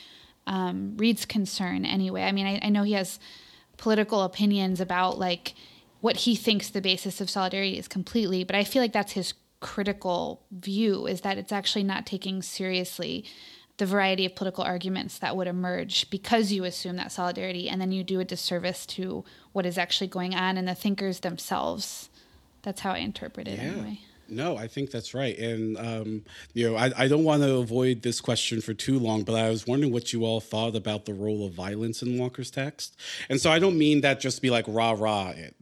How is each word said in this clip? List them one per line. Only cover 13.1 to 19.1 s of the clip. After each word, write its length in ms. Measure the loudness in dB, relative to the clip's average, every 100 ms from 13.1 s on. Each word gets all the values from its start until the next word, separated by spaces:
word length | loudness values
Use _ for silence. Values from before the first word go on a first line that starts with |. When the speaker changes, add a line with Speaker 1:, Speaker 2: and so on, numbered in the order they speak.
| -6 -8 -16 -20 -20 -16 -2
Speaker 1:
the 80 | 2
variety 400 | 4 4 2 0
of 80 |
political 280 | -2 -4 -2
arguments 560 | -2 -2 -2 -4 -6 -6
that 180 | -4 -2
would 100 | -2
emerge 640 | -2 -2 -4 -2 -2 -2
because 420 | -4 2 2 4
you 120 | 0
assume 320 | -2 -4 -6 -6
that 140 | -6
solidarity, 580 | -4 -4 -2 -6 -6 -4
and 100 | -2
then 100 | 0
you 140 | -2
do 160 | 0 -2
a 40 |
disservice 600 | -2 -4 -4 -2 -2 -6
to 400 | -8 -8 -6